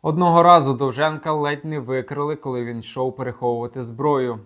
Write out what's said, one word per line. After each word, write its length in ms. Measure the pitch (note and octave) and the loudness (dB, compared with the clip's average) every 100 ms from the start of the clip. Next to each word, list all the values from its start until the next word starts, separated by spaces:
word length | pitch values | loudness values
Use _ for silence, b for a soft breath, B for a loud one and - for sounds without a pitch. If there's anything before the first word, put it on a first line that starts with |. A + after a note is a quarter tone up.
Одного 420 | D#3+ D#3 F3+ E3+ | -2 2 4 6
разу 300 | F3 F3 C#3 | 8 8 6
Довженка 600 | B2 C3+ A#2+ D#3 D#3 D#3+ | 0 -2 0 -2 -2 -4
ледь 320 | D3+ D3 D3 D#3 | -2 -2 -4 -6
не 140 | D3+ | -8
викрили, 560 | A#2+ C3 B2+ C#3+ D3 D3 | -4 -6 -6 -6 -6 -6
коли 300 | C#3 B2 A#2+ | -6 -6 -6
він 140 | A#2 | -10
йшов 360 | A2 - C3 B2+ | -12 -6 -6 -4
переховувати 680 | B2+ A#2 B2 A#2 A#2+ C3 | -10 -4 -4 -4 -6 -10
зброю. 560 | A#2 A#2 D3 C#3 B2+ A2+ | -12 -4 -2 0 -2 -6